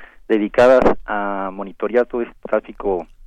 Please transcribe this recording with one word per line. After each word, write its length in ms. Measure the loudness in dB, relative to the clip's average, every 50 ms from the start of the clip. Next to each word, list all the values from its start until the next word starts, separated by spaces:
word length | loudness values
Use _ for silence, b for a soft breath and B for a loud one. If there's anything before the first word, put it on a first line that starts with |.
| B B B B B -2
dedicadas 560 | 0 0 0 0 2 4 6 6 6 6 4 4 0 0 -4
a 440 | -6 -6 -6 -4 -4 -6 -6 -6 -8
monitorear 540 | -8 -10 -12 -12 -10 -8 -6 -2 0 0 0
todo 160 | 0 -2 -6
este 140 | -6 -8 -10 -16
tráfico 680 | _ -4 -4 -4 -4 -6 -14 -8 -4 -4 -4 -4 -6 -10 -18 _ -16